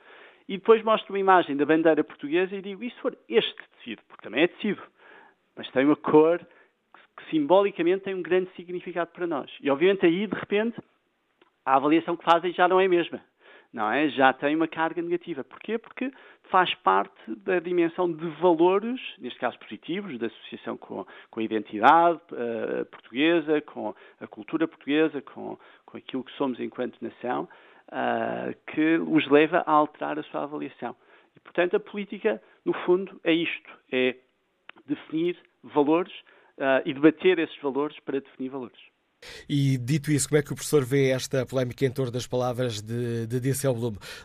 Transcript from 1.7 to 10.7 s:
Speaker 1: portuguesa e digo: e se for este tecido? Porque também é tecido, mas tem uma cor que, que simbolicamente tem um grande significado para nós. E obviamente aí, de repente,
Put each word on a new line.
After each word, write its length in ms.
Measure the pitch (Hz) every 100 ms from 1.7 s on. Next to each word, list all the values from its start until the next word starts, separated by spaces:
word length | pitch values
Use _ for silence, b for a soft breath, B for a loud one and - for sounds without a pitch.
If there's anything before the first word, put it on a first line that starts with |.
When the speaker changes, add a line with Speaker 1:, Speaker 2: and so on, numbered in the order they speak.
| 160 165 156
Speaker 1:
portuguesa 540 | 151 - 147 170 185 196
e 60 |
digo: 200 | 190 196
e 80 | 240
se 100 | -
for 160 | 262 - -
este 260 | 226 - - - _
tecido? 260 | 120 104 _
Porque 140 | -
também 220 | 101 117
é 40 | 175
tecido, 340 | - 214 - - B B B B _ _
mas 160 | - 117
tem 140 | 127
uma 120 | 139 147
cor 420 | - 151 156 175
que, 840 | - _ _ _ _ - _ -
que 60 | -
simbolicamente 760 | 156 143 185 202 185 170 190
tem 100 | 190
um 80 | 190
grande 280 | 156 185 185 -
significado 540 | 175 180 180 175 165
para 140 | - 175
nós. 240 | 143 - -
E 100 | 139
obviamente 360 | 139 185 196 175
aí, 200 | 175 208
de 80 |
repente, 460 | - - 202 226